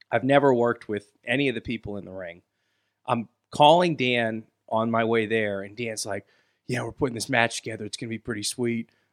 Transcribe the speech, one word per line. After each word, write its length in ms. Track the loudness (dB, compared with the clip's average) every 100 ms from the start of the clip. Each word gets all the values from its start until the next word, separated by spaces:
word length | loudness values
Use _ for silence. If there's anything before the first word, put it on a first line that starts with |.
| _
I've 100 | -2
never 280 | 4 4 6
worked 320 | 4 2 -2 -6
with 220 | -8 -10 _
any 240 | -4 -2 0
of 60 |
the 60 | -4
people 340 | -6 -8 -8 -12
in 80 |
the 80 | -12
ring. 300 | -12 -12 -14 _ _ _ _ _ _ -4
I'm 220 | -4 -4 _ _
calling 460 | 6 8 8 4 2
Dan 480 | 0 2 0 -2 -8 _ -4
on 220 | 0 2
my 140 | 2
way 220 | 2 2 2
there, 360 | 0 0 -2
and 140 | -6 -10
Dan's 300 | -8 -8 -6
like, 200 | -8 -10 _ _ _ -8
"Yeah, 160 | -6
we're 80 | -6
putting 220 | -4 -4
this 140 | -4 -2
match 280 | 0 0 -2
together. 280 | -10 -10
It's 120 | -10 -10
gonna 140 | -8
be 80 | -8
pretty 240 | -6 -6
sweet. 480 | -6 -2 -2 -2 -6 _ _